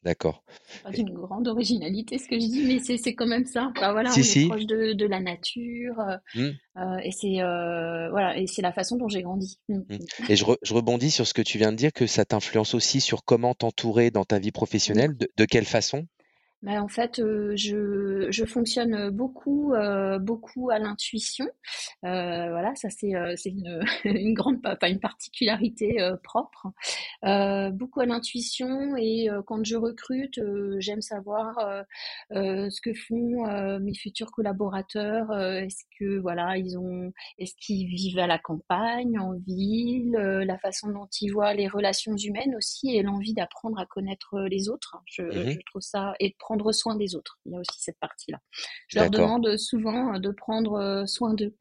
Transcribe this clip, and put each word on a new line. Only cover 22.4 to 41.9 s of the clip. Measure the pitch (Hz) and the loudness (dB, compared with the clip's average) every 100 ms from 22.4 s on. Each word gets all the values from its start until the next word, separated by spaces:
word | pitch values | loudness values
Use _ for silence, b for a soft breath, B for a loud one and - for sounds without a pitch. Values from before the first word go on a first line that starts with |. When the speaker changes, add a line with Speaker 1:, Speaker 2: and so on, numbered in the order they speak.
| 170 | -2
Speaker 2:
voilà, | 170 196 277 | 0 -2 -2
ça | 214 | -8
c'est, | - 208 185 | -4 -2 0
euh, | 175 175 | -2 -4
c'est | 202 | -6
une, | 190 175 170 | -6 -6 -2
<laughs> | 214 - 202 | -2 0 0
une | 196 208 | 2 2
grande | 214 - 247 | 2 2 2
pa-, | - 196 | 0 0
pas | 175 | 0
une | 190 | 2
particularité, | 208 - - - 226 214 214 - 208 185 | -2 -6 -14 -2 0 2 0 0 0 2
euh, | 180 185 | 0 -2
propre. | - 226 - - - - B B B B 196 | -2 -2 -2 -10 -14 -8 B B B B 2
Euh, | 196 196 196 196 | 4 4 2 0
beaucoup | 190 254 285 | -4 -6 0
à | 247 | 0
l'intuition | 240 240 247 233 - 254 269 277 269 | 0 -4 -6 -6 -4 -4 -2 -2 0
et, | 226 226 226 | 2 2 0
euh, | 202 196 | -2 -4
quand | 220 220 | -4 0
je | 226 | 0
recrute, | 233 233 - 262 269 262 | -2 -4 -4 -4 -4 -4
euh, | 208 202 202 196 | -4 -2 -2 -4
j'aime | 190 208 | -4 -6
savoir, | 214 208 196 208 220 233 | -6 -8 -4 -4 -2 -4
euh, | 208 196 196 B B B B | -4 -4 -10 B B B B
euh, | 190 196 190 202 | -2 0 0 -2
ce | - | -4
que | 233 | -6
font, | 226 - 226 240 240 226 | -6 -4 -2 0 0 0
euh, | 202 196 196 | -2 -2 -2
mes | 196 | -2
futurs | 202 208 - 220 | -4 -8 -10 -8
collaborateurs. | - 208 196 202 190 190 214 208 220 220 | -2 -2 0 -2 -2 -4 -4 0 0 0
Euh, | 208 185 190 | 0 0 -2
est-ce | 190 - - - | -4 -8 -16 -6
que | 202 196 | -2 0
voilà, | 180 175 175 185 | -2 -2 0 0
ils | 185 180 | -2 -4
ont, | 185 180 180 - B - | -6 -6 -8 -10 B -12
est-ce | 185 - | -12 -12
qu'ils | - 196 185 | -4 -2 0
vivent | 180 190 180 | -2 -2 0
à | 175 | 2
la | 165 | 2
campagne, | - 160 - 180 226 240 247 220 | 0 -8 -2 0 0 0 0 0
en | 185 | -2
ville, | 185 185 185 196 220 240 247 240 226 | -6 -6 -2 0 0 0 0 0 2
euh, | 196 190 190 | 2 2 0
la | 185 | -2
façon | 196 190 208 | -4 -4 -6
dont | 202 202 - | -8 -8 -4
ils | 202 | -2
voient | 202 208 | 2 2
les | 202 196 | 4 0
relations | 202 202 | 2 2